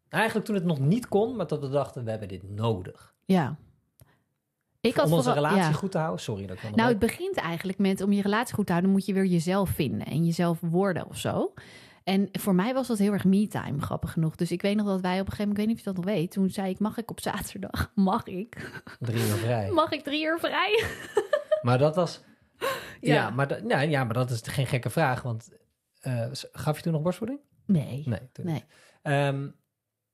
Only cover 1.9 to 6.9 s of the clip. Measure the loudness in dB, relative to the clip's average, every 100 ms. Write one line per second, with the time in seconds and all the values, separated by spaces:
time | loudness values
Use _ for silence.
1.9 | -4 -6 -6 -8 -10 -10 -2 0 0 -4
2.9 | -14 -20 _ 2 2 2 -4 -12 _ _
3.9 | _ -20 _ _ _ _ _ _ _ 0
4.9 | 4 4 4 4 2 2 4 4 2 0
5.9 | -2 -2 -4 -6 -6 -8 -10 -2 2 2